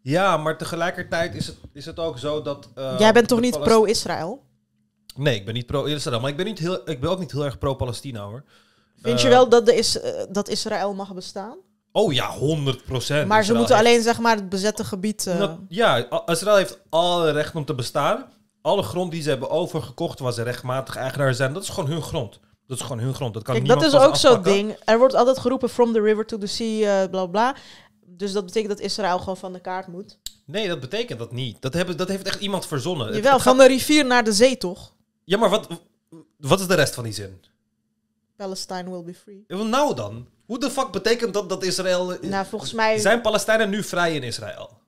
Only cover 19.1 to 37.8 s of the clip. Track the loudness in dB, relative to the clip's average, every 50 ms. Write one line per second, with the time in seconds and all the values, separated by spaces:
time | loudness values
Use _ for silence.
19.1 | -6 -6 -2 -2 -2 -2 -2 -2 -2 -2 -2 -2 -4 -6 -8 -8 -8 -6 -6 -6
20.1 | -6 -4 -4 -4 -4 -4 -4 -6 -6 -8 -6 -6 -6 -6 -6 -8 -8 -8 -8 -6
21.1 | -4 0 0 0 0 0 -2 -2 -2 -6 -8 -8 -6 -4 -4 -4 -4 -4 -6 -6
22.1 | -6 -6 -6 -6 -12 -20 _ _ _ _ _ _ -10 -10 -8 -8 -8 -6 -4 -6
23.1 | -4 -4 -6 -6 -6 -8 -6 -2 -2 -2 4 4 4 6 6 4 6 8 8 8
24.1 | 6 6 6 6 6 6 6 2 2 2 2 -2 -6 -6 0 2 4 6 6 4
25.1 | 6 4 4 4 2 0 0 -2 -2 0 -2 -4 2 2 2 2 4 2 2 2
26.1 | 2 0 -2 -6 -6 -8 -8 -8 -6 -4 -4 -4 0 0 2 2 2 2 0 0
27.1 | -2 -4 -4 -2 0 0 0 0 0 -4 -14 -20 -20 -20 -20 _ _ _ _ _
28.1 | -14 -10 -8 -6 -4 -6 -6 -4 -4 -4 -2 -2 -6 -6 -6 -6 -4 -4 -2 -2
29.1 | -2 -2 -2 -6 -8 -8 -10 -14 -14 -12 _ -10 -10 -10 -10 -12 -16 -16 -16 -18
30.1 | -20 _ _ -20 -20 _ _ -8 -6 -6 -4 -4 -6 -6 -8 -8 -6 -6 -6 -6
31.1 | -8 -12 -10 -10 -8 -8 -8 -8 -8 -8 -10 -6 -4 -4 -4 -4 -4 -6 -4 -4
32.1 | -4 -6 -2 -4 -4 -2 -2 -4 -4 -4 -4 -4 -6 -4 -2 -2 -4 -2 -4 -4
33.1 | -4 2 6 6 6 8 8 6 8 10 10 10 8 6 2 4 4 4 4 4
34.1 | 2 2 4 2 4 6 6 4 4 2 -6 -8 -8 -10 -16 -20 _ _ _ _
35.1 | _ _ _ -4 0 2 2 2 2 0 -2 -4 -14 -14 _ _ _ _ _ _
36.1 | -20 -20 -20 _ _ _ 0 2 2 2 2 0 2 2 2 0 -2 -8 -8 -8
37.1 | -8 -10 -12 -14 -16 -20 _ _ _ _ _ _ _ _